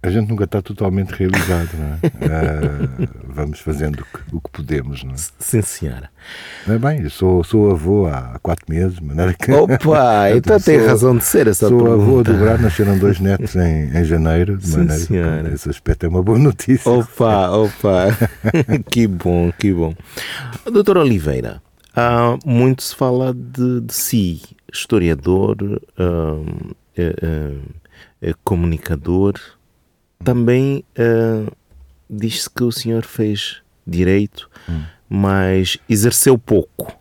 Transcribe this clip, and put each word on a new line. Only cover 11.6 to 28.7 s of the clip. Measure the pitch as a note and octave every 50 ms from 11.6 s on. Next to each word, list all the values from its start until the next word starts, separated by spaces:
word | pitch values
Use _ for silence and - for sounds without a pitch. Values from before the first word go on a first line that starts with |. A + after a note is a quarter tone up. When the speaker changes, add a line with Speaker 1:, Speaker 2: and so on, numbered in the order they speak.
| A2 G#2
Speaker 1:
sou | B2 A#2+
Speaker 2:
pergunta. | A#2 A#2 A#2 G#2+
Speaker 1:
avô | G2+ A#2 C3+ B2+
a |
dobrar, | A#2 G#2+ A2 F#2+ G#2 A2 - -
nasceram | A#2 G#2 E2+ - G#2+ G2+ G2 F#2+
dois | F#2 G#2 G2 E2+
netos | F#2 G2 G2 F#2 - G#2+ -
em, | F#2 F2+ E2 D#2+ D#2 D2+ C2 C2
em | E2+ F2
janeiro, | D#2 E2 E2 D#2+ D#2+ D#2+ F2 F2+ G2+ G2+ G2
de | G2
Speaker 2:
Sim, | E2+ D#2+ F2+
Speaker 1:
maneira | F2 E2 D#2 D#2+
que, | E2+
Speaker 2:
senhora. | E2 G#2+ F2+ E2+ E2 D#2+ D#2 D#2+ D#2+ -
Speaker 1:
esse | C#2+ - D2+
aspecto | C#2+ - _ - F2 - -
é | E2
uma | F2 F#2
boa | F#2 G#2 A2 A#2
notícia. | C#3+ C#3+ F#2+ - - - C3+ C3 - A2
Speaker 2:
Opa, | A#2+ B2 A#2 - - - B2 A2+ G#2+ G2+ F#2+ F2+
opa. | F#2 G#2+ A2 G#2 - - - G2+ F#2+ F2+ F2+ G2 A2+ - A2+ - - - - A2+
<laughs> | - E3 C3+ - A2+ C3+ G2+ -
Que | - A#2+ A#2
bom, | G#2 F#2+ E2+ - F#2 F2 F2 F2 F2 E2+ -
que | - G2+
bom. | F#2+ E2+ E2 D#2+ E2 - - - - - - - - - C#3 A#2+ A#2 - - A#3
Doutor | A#3+ - G3+ A3+ A#3+ F#3
Oliveira, | D#3 C3 A2+ F#2 D2+ D2+ C#2 B1+ A#1+ A1+ G1+ - _ _ _ _ _ _ _
ah, | B2 A#2+ A#2+ A#2+ A#2 A#2+ A#2+ A#2+ C3 -
muito | D3 A#2+ A#2 B2 C3 C3 C3
se | - - -
fala | - C#3+ B2+ B2 B2+ C3 B2+ B2
de, | B2 B2+ A#2+ B2+ B2+ B2 B2+ B2 A#2+
de | A#2 A#2 -
si, | - - - - A2+ G2 F2+ E2 D2+ - - - _ _ -
historiador, | - - - - A#2+ G#2 F2 E2+ D#2+ C#2 C2+ F2 F#2 F#2+ G2+ G#2 G#2+ G#2 G2+ G2+ G#2+ - - _ _ -
ah, | F#2 F2 F2 E2+ D#2+ D#2 D#2 D#2 D#2 E2 D#2 - - - - _ _ _ _
eh, | - F2 E2 - -
eh, | - E2 D#2+ D2+ D2+ D2 C#2+ C#2 C#2 C#2 C#2+ - _ _ _ - - _ _ _
eh, | - E2+ D#2+ _ _
comunicador. | - G2 E2+ E2+ E2+